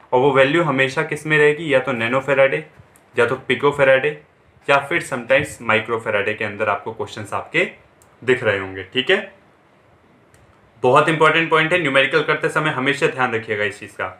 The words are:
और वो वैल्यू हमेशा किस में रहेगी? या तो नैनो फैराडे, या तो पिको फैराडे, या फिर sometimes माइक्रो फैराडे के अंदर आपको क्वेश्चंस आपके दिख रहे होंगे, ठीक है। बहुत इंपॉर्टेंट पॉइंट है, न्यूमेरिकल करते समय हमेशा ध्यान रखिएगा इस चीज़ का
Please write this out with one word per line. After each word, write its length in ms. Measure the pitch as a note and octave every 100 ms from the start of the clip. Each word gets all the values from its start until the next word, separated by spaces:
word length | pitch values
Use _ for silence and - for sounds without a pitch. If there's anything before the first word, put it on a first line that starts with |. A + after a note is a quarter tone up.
| _
और 80 | B2+
वो 120 | C#3
वैल्यू 300 | C3+ C3+ E3
हमेशा 400 | D#3+ C3 C3+ D3
किस 220 | D#3 D3 D#3
में 120 | D#3
रहेगी? 360 | D3 D3+ E3
या 60 | C3
तो 120 | B2+
नैनो 260 | A#2+ A2+ C3
फैराडे, 440 | C3+ C3+ C3+ D#3 D#3 - - _ _ B2
या 100 | A#2
तो 100 | C3
पिको 340 | - B2 C#3
फैराडे, 380 | C#3+ C3 C3 D3 D3 - _ _ _ -
या 100 | C#3
फिर 220 | C#3 E3+
sometimes 580 | - B2+ A#2 C3+ D3 -
माइक्रो 360 | A#2 A2 A2+ A#2
फैराडे 340 | A2+ G#2 G2+
के 120 | G#2+ G#2+
अंदर 240 | G2+ G#2
आपको 240 | G2+ -
क्वेश्चंस 400 | A2+ G2+ - G#2+
आपके 340 | G2+ - D#3 G#3+ - _ _ _ _
दिख 220 | A2+ -
रहे 160 | A#2 G2
होंगे, 240 | F#2+ F#2+ F#2
ठीक 240 | C3 B2+
है। 260 | G3 A3 - _ _ _ _ _ _ _ _ _ _ _ _ _ _
बहुत 260 | B2+ C#3 D#3
इंपॉर्टेंट 400 | D#3 D#3 D#3+ D#3+
पॉइंट 240 | D#3 D#3
है, 60 | F3+
न्यूमेरिकल 420 | D3+ C3+ C3+ D#3
करते 260 | D3 D3+ D#3+
समय 200 | D#3+ D3+
हमेशा 360 | C3 C3+ C#3 D#3
ध्यान 260 | C3 B2
रखिएगा 300 | A2+ A2+ G#2
इस 160 | G#2 -
चीज़ 120 | G2+
का 160 | - F#2+ -